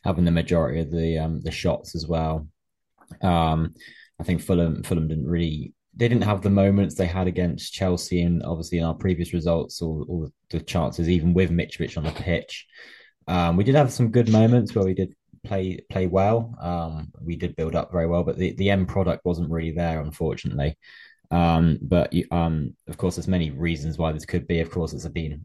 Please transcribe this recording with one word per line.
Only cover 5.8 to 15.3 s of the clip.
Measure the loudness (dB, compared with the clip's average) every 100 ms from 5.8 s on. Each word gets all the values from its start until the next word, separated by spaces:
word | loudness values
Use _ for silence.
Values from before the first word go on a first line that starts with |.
| _ -2
they | 2
didn't | 2 2
have | 0
the | 4
moments | 4 6 4 2
they | 0 -2
had | 0 0
against | 0 -2 -2 -10
Chelsea, | -4 -2 -2 -2 0
and | 2 0
obviously | -2 -6 -4 -2
in |
our | -2
previous | 0 0 0 -2
results, | -2 0 0 -2 -6
all, | -6 -4 -6
all | -6 -6 -12 _
the | -8
chances, | -4 -2 -2 -2 0
even | 2 4
with | 4 4
Mitrovic | 0 -2 -6 -6 -4
on |
the | -6
pitch. | -6 -2 -2 -4 -16 -18 -20 -20 -20 _ _ -2
Um, | 0 2 2
we |
did | 4 4
have | 4
some | 2 2
good | 4 6
moments | 6 8 6 2 0
where |
we | 0
did | 0 -4 -6 _